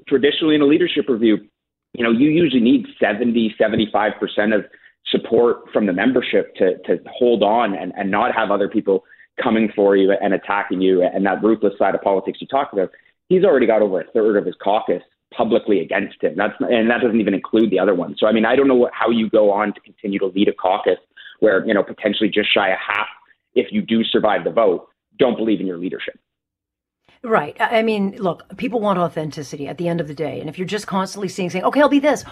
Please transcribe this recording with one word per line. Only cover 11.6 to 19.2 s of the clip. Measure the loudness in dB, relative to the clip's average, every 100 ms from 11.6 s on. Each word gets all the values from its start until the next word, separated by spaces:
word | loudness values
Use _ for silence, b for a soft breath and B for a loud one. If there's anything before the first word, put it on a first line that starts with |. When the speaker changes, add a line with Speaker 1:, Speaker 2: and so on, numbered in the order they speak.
| 0 0
Speaker 1:
side | -2
of | 0
politics | 0 0 -2 -8
you | -6
talked | -4 -2
about. | -4 -4 b b _ -2
He's | 2
already | 4 4 4
got | 4
over | 2 -2
a | -2
third | 0 2 2
of | -2
his | -4
caucus | -2 -2 -2 -6 -8 _ _
publicly | -4 0 0 2 0
against | 0 -4 -4 -4
him. | -4 -2
That's, | -4 -4
and | -2 0 0
that | 0
doesn't | 0 0
even | 0
include | -2 0 0 2
the | 2
other | 2
one. | 0 -4 -2
So, | 0
I |
mean, | 2 2
I | 4
don't | 4
know |
what, | 4 2
how | 0 0
you | 0